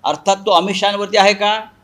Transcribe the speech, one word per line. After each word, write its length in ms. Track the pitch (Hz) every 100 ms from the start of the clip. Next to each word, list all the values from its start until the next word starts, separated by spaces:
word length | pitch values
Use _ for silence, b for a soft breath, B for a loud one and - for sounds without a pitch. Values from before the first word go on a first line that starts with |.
अर्थात 320 | - 151 - 196
तो 140 | 202
अमित 240 | 180 190
शहावरती 420 | 190 202 202 202 208
आहे 180 | 196
का? 260 | 202 208 214 214 _